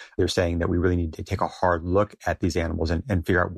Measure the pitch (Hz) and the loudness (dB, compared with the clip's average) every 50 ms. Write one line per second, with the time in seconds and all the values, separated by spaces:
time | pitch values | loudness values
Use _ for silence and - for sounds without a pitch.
0 | - - - - 92 85 - - 92 85 85 85 85 92 87 87 85 92 90 87 | -20 -14 -2 -2 -2 0 2 0 0 0 0 0 0 0 0 2 2 2 2 2
1 | 85 80 78 - 90 - 98 95 87 82 - - - 90 87 82 82 90 90 98 | 0 -2 -4 -8 -6 -6 -4 -2 -2 -4 -2 0 2 2 2 2 0 0 2 2
2 | 104 - - _ - 90 82 - - 90 80 87 82 80 - 82 82 80 85 82 | 2 0 -4 _ -4 -4 -4 0 -2 -2 0 0 -2 -2 -2 -2 -2 0 0 -2
3 | - - 101 90 80 - 95 90 87 92 87 | -2 0 -2 -2 2 2 2 2 2 0 -2